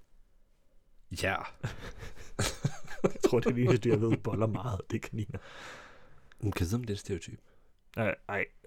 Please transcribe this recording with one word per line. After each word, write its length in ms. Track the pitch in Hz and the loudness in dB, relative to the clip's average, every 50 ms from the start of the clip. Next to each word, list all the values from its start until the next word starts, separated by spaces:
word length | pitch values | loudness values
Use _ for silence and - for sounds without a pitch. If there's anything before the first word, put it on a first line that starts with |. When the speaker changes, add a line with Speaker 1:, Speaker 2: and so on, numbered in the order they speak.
| - - - - - _ _ - - _ _ _ _ _ _ - - _ - - - - - - - | -20 -20 -20 -20 -20 _ _ -20 -20 _ _ _ _ _ _ -20 -20 _ -20 -20 -14 -10 -4 0 0
Speaker 1:
Ja. 120 | 92 98 - | 0 0 0
Speaker 2:
<laughs> 1600 | - - - - - - - - - - - - - - - - - - - - - - - - - - - - - - - - - | -2 -8 -8 -6 -6 -6 -6 -8 -10 -10 -10 -10 -10 -10 -10 -10 -10 -6 -2 0 0 0 0 -2 -2 -2 -2 -4 -4 -4 -2 0 0
Jeg 180 | - - - - | 0 2 4 4
tror, 160 | - - 117 | 4 6 4
det 100 | 110 - | 4 4
er 40 | 123 | 4
det 100 | 120 127 | 4 6
eneste 140 | 127 135 120 | 6 6 6
dyr, 120 | - 120 110 | 6 4 4
jeg 80 | 104 | 4
ved, 160 | 110 113 110 | 6 4 4
boller 300 | - - 113 101 98 110 | 2 2 0 0 2 2
meget, 340 | 110 101 95 92 123 104 95 - - | 2 2 0 -2 -2 -4 -4 -4 -4
det 140 | - 110 - | -4 -4 -4
er 40 | - | -4
kaniner. 300 | - 113 104 - - - - - - - - - - - - - - - - - - - - - - - | -4 -4 -4 -4 -6 -8 -10 -12 -14 -14 -14 -14 -14 -14 -16 -18 -20 -20 -20 -20 -20 -20 -20 -20 -10 -4
Speaker 1:
Men 120 | - 101 92 | -2 -2 0
kan 80 | - 92 | 2 0
jeg 20 | 85 | 2
vide, 40 | 107 | 0
om 40 | 120 123 | 0 -2
det 60 | 110 | -2
er 40 | 101 | -4
en 40 | 98 | -4
stereotyp? 420 | - - 98 87 - - - - - - - - - - - _ _ - - - | -4 -4 -6 -6 -6 -10 -14 -14 -16 -20 -20 -20 -20 -20 -20 _ _ -8 -4 0
Speaker 2:
Øh, 140 | 113 101 - - - - | 0 0 0 -2 -4 -4
ej, 160 | 101 98 95 - - - - | -2 -2 -2 -2 -6 -14 -20